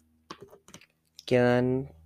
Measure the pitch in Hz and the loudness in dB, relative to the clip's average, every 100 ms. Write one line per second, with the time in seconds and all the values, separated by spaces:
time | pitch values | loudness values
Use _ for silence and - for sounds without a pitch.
0 | _ _ - - - - _ - _ _ | _ _ -20 -20 -20 -20 _ -20 _ _
1 | _ - - 127 123 123 123 131 139 - | _ -14 -2 2 2 2 0 -2 -6 -16